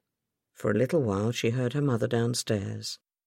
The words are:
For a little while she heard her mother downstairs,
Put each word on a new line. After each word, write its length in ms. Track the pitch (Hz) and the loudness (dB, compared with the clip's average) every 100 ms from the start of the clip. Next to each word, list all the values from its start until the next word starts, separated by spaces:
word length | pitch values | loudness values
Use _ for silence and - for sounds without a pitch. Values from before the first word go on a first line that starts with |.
| _ _ _ _ _ | _ _ _ _ _
For 200 | - 107 | -4 0
a 40 | 107 | 2
little 240 | 127 175 | 2 2
while 300 | 117 98 110 | 2 0 0
she 200 | - 113 | 0 0
heard 240 | 127 123 | 0 0
her 60 | 143 | 0
mother 280 | 143 113 117 | 0 0 0
downstairs, 880 | 117 117 123 - 104 104 107 - - _ _ | 0 0 -2 -2 -2 -2 -8 -10 -12 _ _